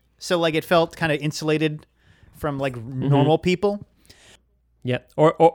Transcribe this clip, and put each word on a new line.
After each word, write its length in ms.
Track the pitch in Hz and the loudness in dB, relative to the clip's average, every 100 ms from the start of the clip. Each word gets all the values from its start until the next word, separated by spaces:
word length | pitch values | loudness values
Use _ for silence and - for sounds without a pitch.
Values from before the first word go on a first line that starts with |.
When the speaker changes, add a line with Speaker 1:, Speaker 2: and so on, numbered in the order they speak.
| _ _ | _ _
Speaker 1:
So, 200 | - 180 | -4 0
like, 160 | 165 | 0
it 100 | 156 | -2
felt 300 | - 170 165 - | 2 2 2 -2
kinda 240 | 165 147 | -2 -2
insulated 640 | 151 - 156 151 156 151 - _ _ _ _ - | -4 -4 -2 0 -2 -4 -12 _ _ _ _ -10
from, 220 | 156 139 | -8 -4
like, 140 | 139 120 | -6 -8
Speaker 2:
Mm-hmm. 320 | 113 131 127 | -10 -6 0
Speaker 1:
normal 300 | 139 143 160 | 2 4 2
people. 460 | 180 180 202 208 - _ _ _ _ - _ _ _ _ | 2 0 -2 -4 -10 _ _ _ _ -20 _ _ _ _
Speaker 2:
Yeah. 140 | 123 123 - - | -6 -6 -6 0
Or, 180 | 156 | 0
or, 180 | - 165 | 4 4